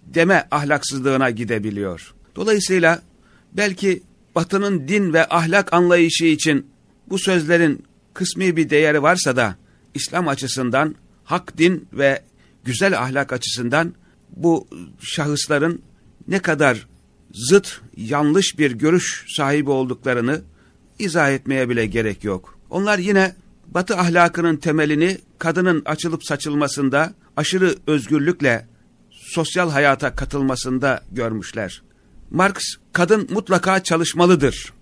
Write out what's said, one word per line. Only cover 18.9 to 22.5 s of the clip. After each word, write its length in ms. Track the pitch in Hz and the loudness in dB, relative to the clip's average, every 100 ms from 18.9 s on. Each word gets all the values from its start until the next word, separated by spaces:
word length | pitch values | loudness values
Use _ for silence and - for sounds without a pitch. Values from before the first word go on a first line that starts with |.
| 180 180 - - | 2 0 -10 -10
sahibi 420 | - 139 147 143 | -4 -2 0 0
olduklarını 720 | 135 127 120 131 123 120 156 - _ _ _ _ _ | 0 -2 -4 -2 -2 0 -4 -8 _ _ _ _ _
izah 320 | 208 160 143 | -4 0 0
etmeye 380 | 135 - 135 127 | 0 -2 -2 0
bile 180 | 120 110 | 0 -2
gerek 380 | 113 110 98 | -2 -4 -4
yok. 340 | 104 92 - | -6 -6 -8